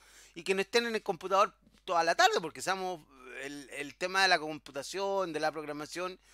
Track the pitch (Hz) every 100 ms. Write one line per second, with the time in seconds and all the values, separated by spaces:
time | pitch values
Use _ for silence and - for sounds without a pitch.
0 | _ - - 170 170 190 190 233 233 220
1 | - 170 185 190 214 - _ _ - 170
2 | 165 180 381 415 160 - 165 190 185 170
3 | 147 135 123 123 135 143 135 139 143 -
4 | 180 190 190 175 156 156 - 139 - 180
5 | 196 196 185 151 156 156 151 147 147 165
6 | 180 185 _